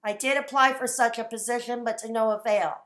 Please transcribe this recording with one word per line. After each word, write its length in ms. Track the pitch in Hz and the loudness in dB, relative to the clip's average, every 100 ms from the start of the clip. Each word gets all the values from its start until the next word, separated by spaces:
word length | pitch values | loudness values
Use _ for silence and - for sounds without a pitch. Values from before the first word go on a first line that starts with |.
I 100 | 214 | -4
did 220 | 208 262 277 | -2 0 0
apply 380 | - 269 262 | 0 4 4
for 140 | 262 247 | 4 -4
such 320 | 254 233 233 | 2 2 2
a 40 | |
position, 600 | 226 220 233 240 233 240 | -6 -6 -4 -4 -2 -4
but 160 | 233 220 | -2 -4
to 120 | 226 | -4
no 200 | 226 220 | 0 2
avail. 460 | 208 226 208 160 - | 0 0 2 0 -4